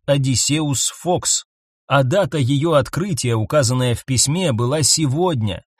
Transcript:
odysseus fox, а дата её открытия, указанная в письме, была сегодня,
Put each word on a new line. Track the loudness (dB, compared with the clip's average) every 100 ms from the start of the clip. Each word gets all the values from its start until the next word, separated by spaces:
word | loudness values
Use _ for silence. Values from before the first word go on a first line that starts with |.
| -2
odysseus | 0 2 0 0 0 0 -2 -4 -4
fox, | -2 -2 0 -4 -6 _ _ _ -2
а | 0
дата | 2 2 0 0
её | 0 0 2
открытия, | 2 0 -4 -4 -2 -2
указанная | -2 0 0 2 0 0
в | -2
письме, | -2 0 0 0 0
была | 0 0 0
сегодня, | 0 2 0 2 0 0 -2 -6 -12 _